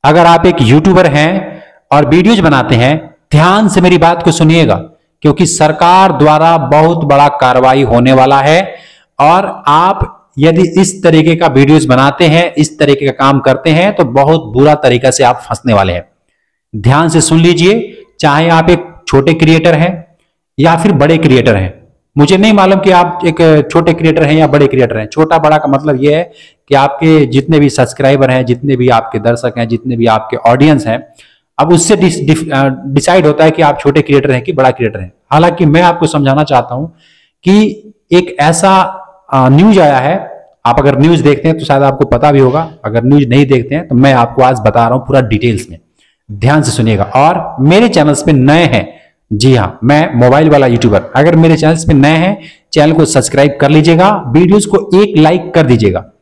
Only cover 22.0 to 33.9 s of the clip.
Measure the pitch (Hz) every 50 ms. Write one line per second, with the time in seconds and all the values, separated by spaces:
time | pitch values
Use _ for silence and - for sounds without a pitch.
22 | _ _ _ 143 143 143 190 185 208 220 214 202 190 190 196 190 - 196 185 175
23 | - - - - - 170 160 - 170 160 156 151 147 - - 165 165 170 160 165
24 | 160 160 156 165 151 143 156 156 160 143 135 147 143 - - 131 123 117 107 110
25 | 107 107 - 151 156 156 170 160 151 151 156 151 151 143 139 135 147 151 139 127
26 | 135 147 147 160 175 - - - - _ _ _ _ _ 139 135 139 135 - -
27 | 160 160 160 156 143 127 120 135 131 - 160 151 147 139 - - 127 - - -
28 | 135 135 143 135 135 127 127 127 127 117 123 123 - 143 135 120 123 127 120 113
29 | 110 - - - 104 117 117 - - 123 - 123 120 110 117 113 - 127 120 113
30 | 117 113 110 110 - - - - - 117 120 131 143 156 151 131 104 113 113 127
31 | - _ _ _ - _ _ _ _ _ _ - 147 160 175 160 - - 214 175
32 | 180 180 165 - - 139 156 160 160 - 139 135 139 135 131 131 - 139 135 143
33 | - - - 190 160 151 147 - 160 160 160 165 160 147 147 - - 147